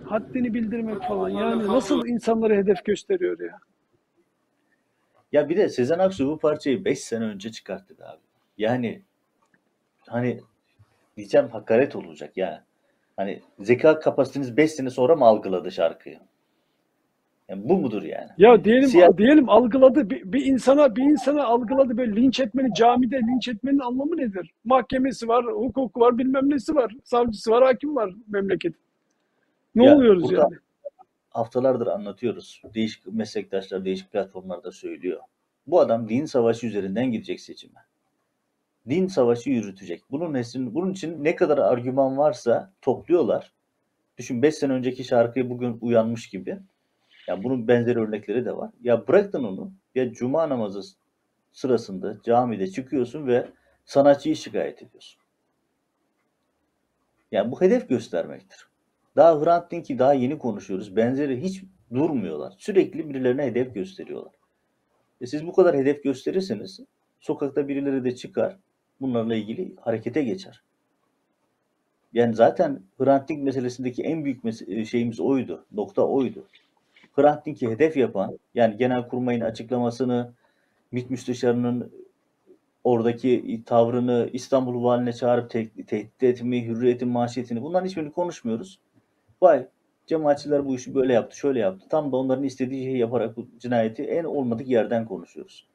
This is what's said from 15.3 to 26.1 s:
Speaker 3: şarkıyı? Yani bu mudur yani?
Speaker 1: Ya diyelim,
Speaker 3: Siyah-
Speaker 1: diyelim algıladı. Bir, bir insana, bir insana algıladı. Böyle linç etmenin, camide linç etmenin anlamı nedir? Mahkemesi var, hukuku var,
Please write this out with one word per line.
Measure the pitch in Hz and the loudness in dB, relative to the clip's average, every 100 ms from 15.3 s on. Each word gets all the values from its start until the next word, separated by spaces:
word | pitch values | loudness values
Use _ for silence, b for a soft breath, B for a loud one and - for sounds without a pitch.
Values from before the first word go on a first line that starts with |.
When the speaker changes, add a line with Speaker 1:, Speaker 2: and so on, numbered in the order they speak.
| 107 98 90 90 | 6 0 -4 -4
Speaker 3:
şarkıyı? | 92 82 78 - 76 _ _ _ _ _ _ _ _ _ _ _ _ - | -2 -2 -2 -18 -20 _ _ _ _ _ _ _ _ _ _ _ _ -16
Yani | 95 113 | -12 0
bu | 185 | 0
mudur | 135 107 | 0 -6
yani? | 78 - - - | -8 -12 -12 6
Speaker 1:
Ya | 214 226 | 8 8
diyelim, | 190 247 277 | 6 4 6
Speaker 3:
Siyah- | 233 - 175 | 8 8 8
Speaker 1:
diyelim | 226 311 247 | 8 8 8
algıladı. | 220 247 262 262 311 202 | 6 6 6 6 6 0
Bir, | 269 185 | -6 -4
bir | 247 269 | -2 0
insana, | 262 233 277 285 208 | 2 4 6 4 4
bir | |
insana | 277 302 262 294 | 2 4 2 0
algıladı. | 254 240 226 269 269 240 | 0 0 0 2 2 2
Böyle | 247 202 | -2 2
linç | 262 - | 2 2
etmenin, | 262 262 262 | -2 0 -2
camide | 190 233 247 254 269 | 4 4 4 0 0
linç | 226 254 240 | 0 -2 -4
etmenin | 214 262 277 | -6 0 0
anlamı | 247 254 294 339 | 0 -4 -4 -2
nedir? | 247 190 165 _ | -4 -6 -12 _
Mahkemesi | 226 262 220 262 262 202 226 | 2 2 2 -2 -2 -4 0
var, | 240 240 | 0 0
hukuku | 214 247 262 254 - | -4 -4 -4 -4 2
var, | 233 | 2